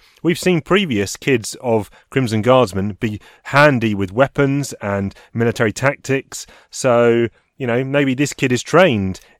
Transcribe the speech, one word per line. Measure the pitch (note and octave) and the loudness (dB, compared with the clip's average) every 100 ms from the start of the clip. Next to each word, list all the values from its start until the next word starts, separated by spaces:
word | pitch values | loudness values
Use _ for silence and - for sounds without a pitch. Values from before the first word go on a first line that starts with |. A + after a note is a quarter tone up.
| _ _ | _ _
we've | E3 E3+ | -4 -2
seen | F#3 E3+ | 0 0
previous | - F#3+ F3+ G#2 G2 - | 0 0 0 -2 -4 -4
kids | - A#2+ G#2 - | 0 0 -2 -8
of | B2 A2+ G2 - _ | -2 -2 -2 -16 _
Crimson | C3+ A#2+ A2 | -4 0 0
Guardsmen | A2 B2+ A2+ F#2+ G2+ G2 | 4 4 2 -2 -6 -4
be | A2+ G#2 - _ - | -6 -6 -14 _ -2
handy | C#3 D3+ B2 A2 G2 | 4 4 4 0 -2
with | F#2+ | -4
weapons | G#2 C3+ - C#3 C#3+ C#3 - | 0 0 0 0 0 -6 -8
and | G#2 G2+ G2 - - | -4 -4 -4 -8 -12
military | A2+ A#2 - A2 | -2 -2 0 -2
tactics. | - C3+ C3+ - C3+ - - - - _ | 0 -4 -4 -4 -4 -6 -16 -18 -20 _
So, | - C3 A#2+ A#2+ A#2 A#2 _ _ - | -4 2 4 4 2 0 _ _ -8
you | B2 | -4
know, | A#2+ | -2
maybe | C3+ C#3+ C3+ | 0 0 0
this | B2+ D3 | 0 -4
kid | - C3+ | -2 0
is | B2 | 0
trained | - D#3+ F#3 A2 F#2+ F2+ _ | 2 4 4 2 -2 -6 _